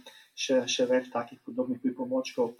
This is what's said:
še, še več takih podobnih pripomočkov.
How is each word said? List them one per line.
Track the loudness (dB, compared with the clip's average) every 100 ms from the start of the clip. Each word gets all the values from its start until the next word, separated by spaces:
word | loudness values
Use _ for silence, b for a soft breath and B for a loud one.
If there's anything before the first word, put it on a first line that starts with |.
| B B B -10
še, | 2 2 2
še | 0 4
več | 4 2
takih | -6 -6 -12 -10
podobnih | -4 -2 0
pripomočkov. | -2 -2 -2 -2 -2 0 -2